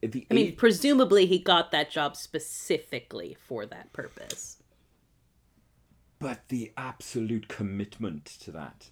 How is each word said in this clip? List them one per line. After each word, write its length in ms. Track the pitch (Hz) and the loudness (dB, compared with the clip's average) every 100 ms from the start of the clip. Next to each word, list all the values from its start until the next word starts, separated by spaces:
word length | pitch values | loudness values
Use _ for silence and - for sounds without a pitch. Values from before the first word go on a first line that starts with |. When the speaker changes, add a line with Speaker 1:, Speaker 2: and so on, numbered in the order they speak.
| 113 | -4
Speaker 1:
the 220 | 110 - | -6 2
Speaker 2:
I 40 | |
mean, 140 | - 208 | 4 4
Speaker 1:
a- 20 | |
Speaker 2:
presumably 720 | - 233 185 285 277 254 202 185 | 6 4 6 4 4 6 6 6
he 140 | 180 | 4
got 320 | 180 175 170 | 4 4 4
that 180 | 156 147 | 0 -2
job 260 | - 143 - | -2 -2 -4
specifically 1160 | - 156 - - - 160 - 127 - - 85 - _ | -10 -8 -8 -12 -2 -2 -2 -12 -10 -14 -12 -16 _
for 180 | 120 104 | -10 -10
that 260 | - - | -14 -18
purpose. 640 | - - - - - - - _ _ _ _ _ _ _ _ _ _ _ _ _ _ _ _ | -14 -14 -14 -14 -14 -14 -18 _ _ _ _ _ _ _ _ _ _ _ _ _ _ _ _
Speaker 1:
But 220 | 143 240 _ | -8 -8 _
the 220 | 127 113 - | -6 -6 -10
absolute 720 | 131 - - 123 113 113 - | -12 -12 -8 -6 -2 -4 -6
commitment 760 | - 104 98 101 - 110 76 - - | -8 -6 -4 -8 -8 -8 -8 -14 -20
to 100 | - | -16
that. 380 | 80 71 - - | -14 -14 -18 -20